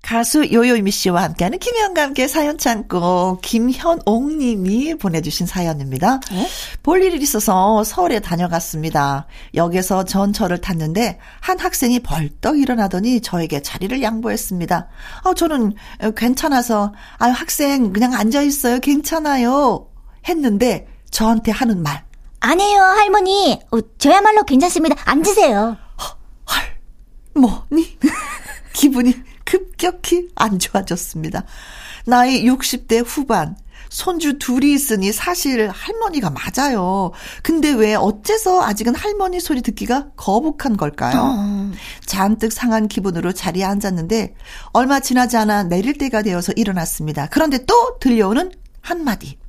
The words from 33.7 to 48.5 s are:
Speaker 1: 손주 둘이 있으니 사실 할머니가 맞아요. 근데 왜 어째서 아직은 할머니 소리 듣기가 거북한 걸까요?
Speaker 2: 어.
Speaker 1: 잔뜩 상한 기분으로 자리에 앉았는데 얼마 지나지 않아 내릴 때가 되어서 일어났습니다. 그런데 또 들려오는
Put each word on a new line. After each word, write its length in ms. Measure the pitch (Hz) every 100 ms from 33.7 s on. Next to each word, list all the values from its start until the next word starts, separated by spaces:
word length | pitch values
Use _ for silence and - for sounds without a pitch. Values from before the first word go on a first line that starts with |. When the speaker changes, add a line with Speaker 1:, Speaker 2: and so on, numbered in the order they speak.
| - -
Speaker 1:
손주 480 | - 370 339 311 285
둘이 340 | - 254 285
있으니 400 | 285 285 214 196
사실 560 | 214 - 349 285 247 214
할머니가 640 | 185 - 453 440 311 190
맞아요. 800 | 135 - 254 285 226 180 196 175 - - -
근데 280 | - 320 294
왜 240 | 247 214
어째서 640 | 214 - - - 440 381 370
아직은 320 | 226 208 226
할머니 460 | 302 415 415 370 359
소리 220 | 349 262
듣기가 460 | 240 - 202 269 277 -
거북한 580 | - 208 311 - 269
걸까요? 460 | 202 147 - 240 254 269 233
Speaker 2:
어. 340 | 202 202 202 175 - -
Speaker 1:
잔뜩 460 | - 196 196 214 226
상한 380 | - 247 220 214
기분으로 420 | - 190 170 175
자리에 320 | 185 175 175
앉았는데 720 | 190 202 202 180 165 226 202 - - - -
얼마 260 | 240 254 277
지나지 380 | 269 247 247 233
않아 260 | 214 208
내릴 340 | 175 175 226 294
때가 260 | 269 226
되어서 280 | 208 175 180 214
일어났습니다. 720 | 208 185 160 - 156 147 143
그런데 320 | 294 320 262
또 320 | - 466 494 -
들려오는 520 | 269 233 190 240 370